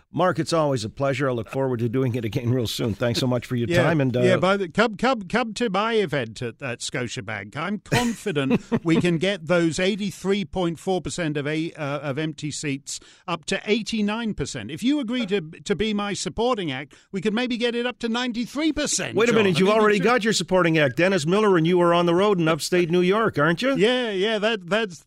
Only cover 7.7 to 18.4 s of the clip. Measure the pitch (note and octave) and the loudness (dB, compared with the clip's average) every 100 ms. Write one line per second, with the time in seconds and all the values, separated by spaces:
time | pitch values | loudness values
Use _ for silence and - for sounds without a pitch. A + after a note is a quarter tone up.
7.7 | G#3 - A#3+ A#3+ A3 G#3+ D3 C3+ A3 - | -6 0 0 0 -2 -4 -2 2 0 0
8.7 | A3+ E3 E3 F3 E3 F#3 G3+ D#3 F3 E3+ | -2 2 2 4 0 0 -4 0 2 2
9.7 | D3+ F#3+ G3+ G3+ - F#3 G3+ F3+ F#3 E3+ | 2 0 0 -4 -6 -2 -2 -2 -2 -2
10.7 | E3 - F#3 D3+ D3+ D#3+ D3+ C#3 D#3+ E3 | -2 -2 -2 -2 -4 -4 -2 -2 -4 -4
11.7 | - C#3+ D3 C#3+ C3 D#3 D3+ D3+ - D3+ | -6 -6 -6 -6 -4 -4 -6 -8 -6 -6
12.7 | C#3 - - - - - C4 - F#3+ - | -6 -8 -14 -14 -18 -8 -8 -4 -4 0
13.7 | A3 G3+ A3+ G3+ G#3+ A3+ - C#3 C3 G#2 | -2 -2 -2 -2 -2 -6 -6 -6 -6 -10
14.7 | D#3 A#3+ D4 A3 B3+ G#3 G3+ D#3 F3 D3+ | -4 -2 0 -2 -4 -2 -4 -4 -12 -6
15.7 | F#3 A3 G#3 G3+ F#3 F3+ - A#3+ A3+ E3 | -2 0 -2 -4 -6 -6 -2 -2 -2 -4
16.7 | C3 C#3+ - _ G3 G#3+ G#3+ B3 A#3+ A#3+ | -6 -10 -18 _ -4 -2 -2 -2 -2 -2
17.7 | A#3+ A#3+ A#3+ A#3 A#3 B3+ A3+ | -2 -4 -4 -4 -2 -2 -4